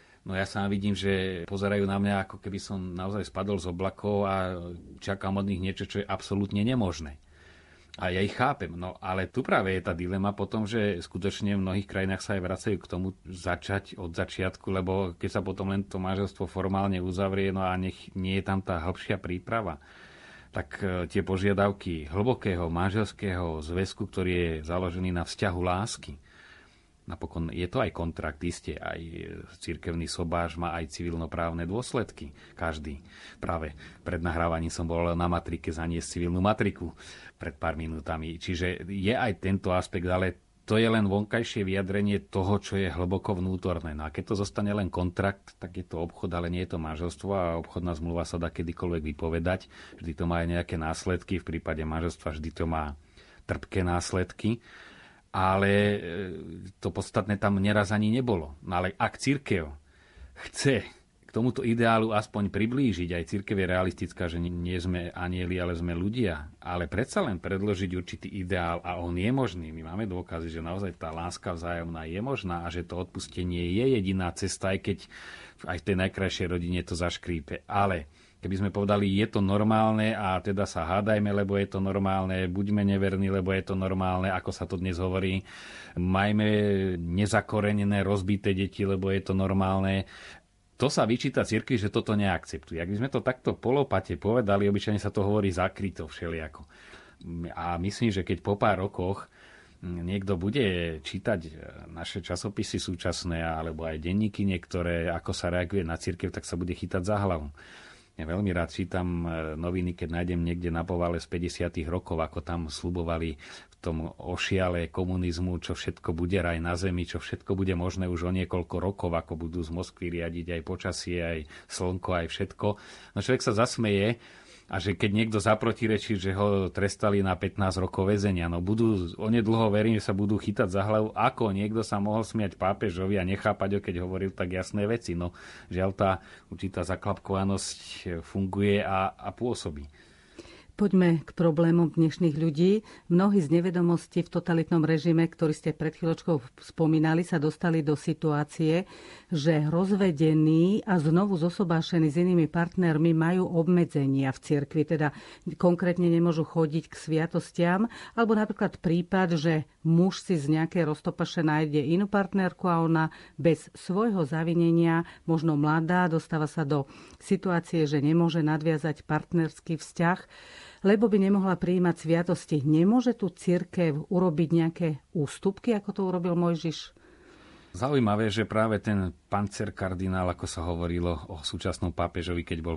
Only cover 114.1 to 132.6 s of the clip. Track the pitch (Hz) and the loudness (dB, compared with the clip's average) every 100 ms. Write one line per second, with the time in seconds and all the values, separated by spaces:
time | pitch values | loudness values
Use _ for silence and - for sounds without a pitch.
114.1 | - 76 90 - 98 92 87 85 - 92 | -8 -8 -4 0 2 2 0 -4 -2 -2
115.1 | 92 87 85 90 87 - 85 - - - | 0 0 -2 -2 -4 -4 -6 -6 -8 -4
116.1 | 82 87 95 85 82 85 87 95 90 85 | -2 0 0 0 0 -2 -2 0 -2 -4
117.1 | 85 - - - 95 95 87 90 90 92 | -6 -8 -8 -4 -2 0 0 -2 -2 -4
118.1 | 87 90 92 90 92 85 90 87 98 90 | -2 -2 -2 0 -2 -2 -2 -2 -2 -2
119.1 | 82 - 82 82 87 82 85 90 - 87 | -2 -4 -6 -6 -6 -4 -6 -8 -8 -6
120.1 | 85 85 85 85 85 80 92 95 87 - | -4 -6 -6 -6 -6 -6 -6 -4 -6 -4
121.1 | 87 85 82 78 - - - 90 92 - | -4 -2 -4 -8 -16 -12 -4 -2 -2 -2
122.1 | 90 82 - 98 - 104 101 - - - | -2 -2 -4 -6 -2 -2 -2 -8 -20 -10
123.1 | - 101 127 - 104 123 - 107 101 104 | -6 0 0 2 2 2 2 2 4 2
124.1 | 120 - - - - - 87 87 87 107 | 0 -8 -20 -20 -20 -8 -4 -2 0 2
125.1 | 101 113 107 104 107 117 107 110 107 - | 2 2 2 4 4 2 0 0 0 0
126.1 | 104 95 95 104 101 92 - 98 - 107 | -2 0 2 2 2 0 0 -2 0 2
127.1 | 101 95 90 98 - 95 92 90 - 95 | 4 2 0 -2 0 0 0 -2 0 2
128.1 | 104 101 90 85 85 90 110 113 104 85 | 2 2 0 0 -2 0 2 2 2 -2
129.1 | - 107 117 107 113 113 101 110 110 - | -4 2 2 4 4 4 4 4 2 0
130.1 | 98 101 104 - 104 107 95 101 107 107 | 0 2 0 0 0 0 2 2 2 2
131.1 | - 117 - 113 98 104 110 107 104 104 | 2 0 2 0 0 0 -2 -2 -2 0
132.1 | 107 107 113 101 - | 0 0 -2 -2 0